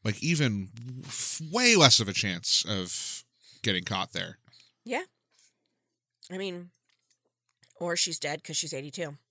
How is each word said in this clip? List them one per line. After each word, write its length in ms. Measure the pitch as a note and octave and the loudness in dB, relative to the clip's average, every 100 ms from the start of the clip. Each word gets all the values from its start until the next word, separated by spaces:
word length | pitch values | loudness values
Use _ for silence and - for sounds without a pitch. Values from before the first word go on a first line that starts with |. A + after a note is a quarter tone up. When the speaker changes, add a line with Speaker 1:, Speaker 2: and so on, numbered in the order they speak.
Speaker 1:
Like, 200 | G#2+ G#2 | -2 -2
even 460 | D3+ E3 C#3 G2+ F#2+ A2 A#2+ B2+ | 0 2 2 0 -6 -12 -14 -14
f-, 360 | C3 - - - D#3+ | -10 -2 0 0 0
way 240 | G3+ B3 A3 | 2 6 8
less 240 | C#3+ - | 8 8
of 80 | G#2 | 4
a 60 | |
chance 520 | F#2+ G#2 F2 - - - | -2 -2 -2 2 2 2
of 560 | G2+ F2+ - - - - _ - - | -4 -2 -2 -2 -6 -10 _ -20 -8
getting 220 | A2+ F#2 | -2 -2
caught 280 | F2+ G2 F#2 | -2 -4 -4
there. 260 | F2+ F2+ - _ _ - _ - | -6 -8 -12 _ _ -20 _ -6
Speaker 2:
Yeah. 180 | C#4 F#4 _ _ _ - _ _ _ _ _ _ _ - | -6 -6 _ _ _ -20 _ _ _ _ _ _ _ -12
I 60 | F#3 | -8
mean, 320 | G3 F3 F3 _ _ _ _ _ _ _ _ _ - - | -6 -8 -12 _ _ _ _ _ _ _ _ _ -20 -8
or 160 | F3 F3 | -4 0
she's 220 | - E3 | 0 -2
dead 240 | D3 D#3 | -4 -6
'cause 140 | - D#3 | -4 -4
she's 160 | D#3+ | -4
eighty-two. 440 | C3+ C#3+ E3 D#3+ D3 _ | -6 -8 -8 -8 -8 _